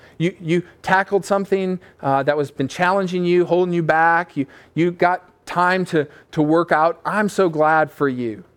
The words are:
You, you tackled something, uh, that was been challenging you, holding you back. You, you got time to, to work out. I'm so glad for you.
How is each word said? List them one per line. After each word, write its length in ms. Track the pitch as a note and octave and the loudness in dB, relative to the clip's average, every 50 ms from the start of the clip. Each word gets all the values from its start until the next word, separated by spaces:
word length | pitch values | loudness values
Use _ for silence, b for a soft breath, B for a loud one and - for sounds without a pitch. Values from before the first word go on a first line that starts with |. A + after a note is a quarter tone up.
| b b b b | b b b b
You, 180 | D#3+ F#3 - - | -4 -4 -4 -6
you 240 | F3+ D3+ E3+ F3 - B B B - | -4 -2 -2 -2 -2 B B B -2
tackled 420 | - F#3 F#3+ G3 - G3+ G3 - | 0 0 0 2 0 -2 -2 0
something, 540 | - G3+ G3 F#3+ - G3 G3 F#3+ F#3 F#3 F3 B B B B | 0 -2 -2 0 -2 -2 -2 -2 -4 -4 -6 B B B B
uh, 220 | - C#3 C3+ C3+ | -2 0 0 0
that 160 | C#3 D3 D3 | 0 0 -2
was 140 | D3+ C#3+ C3+ | -2 -4 -4
been 160 | - - C3+ | -4 -6 -6
challenging 580 | B2+ - - F3+ F3+ G3 G3 F#3+ F3 F#3 F3+ F3 | -6 -2 -2 0 0 2 0 -2 -2 -4 -2 0
you, 200 | F3 F3 F3+ F3 | 2 2 2 2
holding 280 | E3+ E3+ F3+ F#3 F3+ F3 | 2 2 0 2 0 0
you 80 | F3 | -2
back. 560 | E3 D#3 D#3 D#3+ E3 E3+ E3+ E3+ F3 - - | 0 0 2 2 4 2 2 0 -2 -4 -6
You, 80 | - C3 B B B B B B | -6 -6 B B B B B B
you 160 | D3+ E3+ F3 | -2 -2 -2
got 360 | F3 - F3+ F3 F#3 F3+ - _ _ _ _ | 0 0 0 0 0 -2 -6 _ _ _ _
time 360 | - - E3+ F3+ F3+ F#3 F#3+ F3+ | -6 -2 0 0 2 2 0 -2
to, 220 | - F3 D#3 C#3 B B B B B - | 0 -2 -2 -2 B B B B B -4
to 100 | D#3+ D3+ | -2 0
work 280 | D3+ D#3+ E3+ E3+ - | 2 2 0 2 2
out. 300 | E3+ D3+ D#3+ E3 E3 - - | 2 2 2 0 0 -4 -6
I'm 240 | D3 F#3 G#3+ G#3+ | -4 -2 -2 -2
so 220 | G3 - - F#3+ E3+ | -2 0 0 0 0
glad 400 | D#3 D3+ D3+ D#3 D#3+ D#3 D#3 C#3+ | 2 2 2 2 4 2 0 -2
for 180 | - - C#3+ | -2 -2 -2
you. 360 | C#3 B2+ B2 A#2+ A2+ G#2+ F#2+ - _ _ | -2 -2 -4 -6 -6 -8 -10 -16 _ _